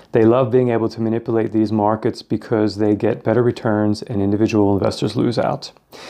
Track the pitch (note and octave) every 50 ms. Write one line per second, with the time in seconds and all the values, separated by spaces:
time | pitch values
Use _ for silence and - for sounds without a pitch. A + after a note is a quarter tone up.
0 | - - - A#2+ A2 A2+ A#2+ C3 C3+ A2+ A#2+ B2+ B2+ B2 A#2 A2 A2 A2 - A#2
1 | A2+ A2 A2+ A2+ A#2 - A2+ A2+ A2 A2 G#2+ A2 A2 G#2 A2 A2 G#2 G#2 A2 G#2+
2 | - - - - - - A2+ G#2+ - - A#2 G#2+ G#2+ G#2 F#2 G2+ G#2+ G#2 G#2 G2
3 | A#2+ G#2 - - - A#2 A2 A#2+ A#2+ B2 A#2+ - - A2+ G#2+ G#2+ G#2 G#2 G#2 -
4 | - - A2+ G2+ G2 G2 G#2 G#2 A2+ G#2 A2+ G#2 G2+ G2+ G2+ F#2+ A2 A2 - -
5 | C#3 B2 - B2+ B2 B2 A2 A#2+ - - C#3 C#3+ - - - _ _ _ - -
6 | -